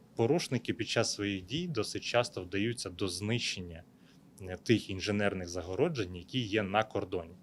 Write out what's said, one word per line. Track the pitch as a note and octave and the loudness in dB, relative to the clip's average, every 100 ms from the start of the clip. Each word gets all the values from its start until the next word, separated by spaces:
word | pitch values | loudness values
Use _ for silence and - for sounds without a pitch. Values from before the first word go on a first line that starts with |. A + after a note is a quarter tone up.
| - - | -8 2
порушники | A#2 E3 - B2 - - | 4 4 2 0 0 -2
під | G#2 | 0
час | - A2+ | 2 2
своїх | - G2+ G2 F2+ | 2 0 -2 -2
дій | C#3 F3 | -4 -2
досить | C3 G2+ G#2 | -2 -2 -2
часто | - A#2+ A#2+ - | 0 2 2 -2
вдаються | F2+ G2 G#2 A#2+ G2 | -4 0 0 -2 -6
до | F2 G2+ | -2 -2
знищення, | F2+ G#2 A#2 - - F2 E2 - - - - - - | -2 0 0 0 -4 -8 -12 -16 -20 -20 -20 -20 -12
е, | F#2+ F#2 | -8 -2
тих | - A2 - | 4 4 4
інженерних | F#2+ F#2 G#2 G#2 F#2+ F2 | -4 0 2 2 0 -4
загороджень, | F#2 E2+ F#2+ D#3+ D3 F#2 F2+ | -6 -4 0 2 2 -4 -6
які | - C3 | -6 -4
є | A2+ G#2+ | 0 0
на | G2 G#2 | 2 2
кордоні. | A2 G2+ F#2+ F#2+ E2 F2 | 2 -2 -2 -4 -6 -12